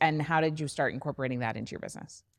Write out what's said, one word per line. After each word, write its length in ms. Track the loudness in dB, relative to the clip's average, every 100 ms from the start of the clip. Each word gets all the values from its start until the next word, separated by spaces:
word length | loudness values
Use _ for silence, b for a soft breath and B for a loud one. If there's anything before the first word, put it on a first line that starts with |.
and 220 | 4 4
how 180 | 2 4
did 180 | 2 0
you 80 | -4
start 240 | 0 0
incorporating 460 | 0 -6 -4 -2 0
that 160 | -2 -4
into 140 | -8
your 80 | -8
business? 420 | -10 -10 -14 -18 _